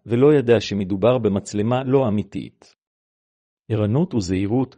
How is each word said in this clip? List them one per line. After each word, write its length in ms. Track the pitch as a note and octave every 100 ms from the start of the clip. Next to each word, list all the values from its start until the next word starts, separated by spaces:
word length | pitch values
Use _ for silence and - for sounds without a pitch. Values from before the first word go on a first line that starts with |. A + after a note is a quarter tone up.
| G2+
ולא 280 | A#2 C#3+
ידע 260 | D3 A#2+ A2+
שמדובר 580 | - G2+ F#2 G2 A2 B2+
במצלמה 640 | A2 G2 - G#2 G#2+ B2+
לא 240 | C3 C3+ B2+
אמיתית. 760 | G#2 F#2 F2 A1+ _ _ _ _ _ _ _ _ _ _ _ -
ערנות 460 | A2 G#2 B2+ F#3
וזהירות, 600 | B2 F2+ F#2 G2+ A#2+ B2+